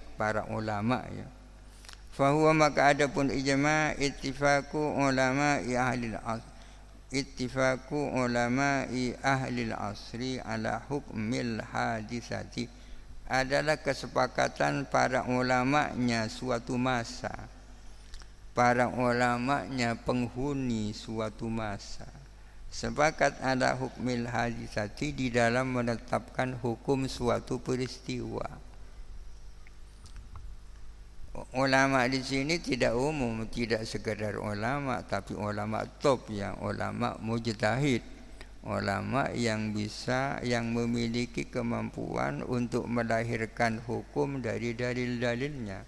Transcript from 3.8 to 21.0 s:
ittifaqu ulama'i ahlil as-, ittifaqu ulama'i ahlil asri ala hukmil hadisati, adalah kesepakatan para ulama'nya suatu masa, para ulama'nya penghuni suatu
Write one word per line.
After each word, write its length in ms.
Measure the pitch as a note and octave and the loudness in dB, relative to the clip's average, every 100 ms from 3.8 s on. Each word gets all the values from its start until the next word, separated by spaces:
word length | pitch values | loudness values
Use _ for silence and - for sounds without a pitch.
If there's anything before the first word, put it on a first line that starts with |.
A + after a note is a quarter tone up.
| D3+ - | 2 2
ittifaqu 1040 | C#3 C#3 C3+ C3 C#3+ C#3+ C3+ D#3 D3+ C#3 | -2 0 -6 2 4 4 2 0 0 4
ulama'i 720 | C#3 C3 C3 C3+ D3 C#3+ G#2 | 4 6 4 4 4 2 2
ahlil 400 | B2 B2+ B2 A#2 G2+ | 2 2 0 -2 -4
as-, 240 | A#2 A2+ - - - - - - - | -4 -4 -6 -16 -18 -18 -18 -20 -4
ittifaqu 1120 | C3 C3+ - B2+ C3 C3 B2+ - D3 C#3+ B2+ | -4 -4 -4 -2 2 2 2 -2 -2 0 2
ulama'i 960 | B2 A#2+ A#2+ B2+ C#3+ C#3 - B2+ B2 - | 2 2 2 4 4 2 0 0 0 0
ahlil 560 | C3+ C3+ B2+ B2 A#2 | 2 2 2 -2 -2
asri 640 | G2+ G2+ G#2+ - A2+ C3 B2+ | -2 -4 -6 -8 -6 -4 -4
ala 400 | - A2 A2 A2+ A#2+ | -4 -2 0 -2 -2
hukmil 720 | C#3 - A2 G#2+ C3 B2 G#2+ | -6 -4 -4 -2 0 0 -4
hadisati, 1200 | A#2 A#2+ A#2+ A2+ G#2+ A#2 - G#2 G2+ - A#2 - - - - - - | -4 -2 0 -2 -4 -8 -6 -6 -6 -6 -6 -10 -14 -14 -12 -12 0
adalah 480 | C3 C3 C#3+ D3+ D3+ | 0 4 2 2 2
kesepakatan 1120 | C#3+ C3 C3+ B2+ B2+ - B2 - D3 C#3+ C3+ | 0 -2 0 2 2 2 2 2 0 0 2
para 320 | C3 B2+ B2+ | 2 4 2
ulama'nya 1040 | A#2+ B2 B2+ B2+ B2+ D3 C3 - B2 A#2 A2 | 2 2 4 4 4 4 2 0 2 2 0
suatu 480 | - B2+ A#2+ A#2 | -4 -2 -2 0
masa, 560 | B2+ B2+ B2 A2+ - G#2 - - - - - - - - - - - - - | 0 2 0 -2 -6 -6 -8 -12 -16 -18 -16 -14 -14 -14 -14 -14 -16 -4 4
para 320 | B2 B2 A#2+ | 6 6 4
ulama'nya 1040 | F#2+ B2 A#2+ B2 A#2+ B2 C#3 F#2 C3+ A#2 A#2 | 4 2 4 4 2 2 0 0 0 0 0
penghuni 880 | - B2 A#2 B2 C#3+ C#3 C3 A2+ G#2 | 0 0 0 -2 -2 0 0 0 -2
suatu 560 | G#2 | -4